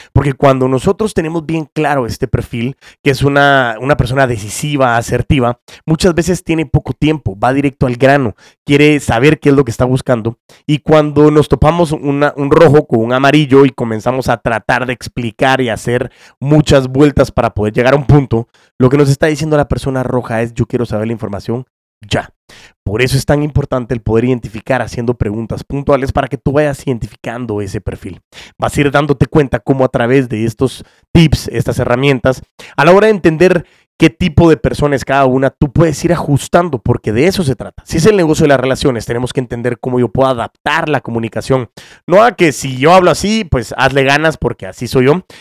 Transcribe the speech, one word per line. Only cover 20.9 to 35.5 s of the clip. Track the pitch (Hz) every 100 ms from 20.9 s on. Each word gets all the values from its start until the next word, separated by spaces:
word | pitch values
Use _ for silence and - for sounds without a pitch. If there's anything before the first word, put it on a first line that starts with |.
| 107 110
la |
información | 113 107 98 - 117 131 _ _ _ 104
ya". | 110 - _ _ - - _
Por | - 107
eso | 127 131
es | -
tan | 147
importante | 147 143 135 131 117
el | 120
poder | - 113 123
identificar | 127 - 110 - 127
haciendo | 110 - 117
preguntas | 120 107 107 113 101
puntuales | - 139 139 139 131
para | 143 135
que | 135
tú | -
vayas | 139 151 139 -
identificando | 120 104 - - 117 120 104
ese | 98 104
perfil. | - - 98 90 _ - - _
Vas | 117 -
a |
ir | 143
dándote | 143 147 139 147
cuenta | 160 135 123
cómo | - 135
a | 127
través | - 117 135 123
de | 110
estos | 113 107 127 - - _ _
tips, | 175 160 - -
estas | 117 - 117
herramientas, | 117 120 143 131 131 131 - _ - -
a |
la | 147
hora | 190 214
de |
entender | 208 165 160 180 180 - _ _ _
qué | 160
tipo | - 180 147 170
de | 156
persona | 131 120 147
es | 135
cada | - 139
una, | 135 131 135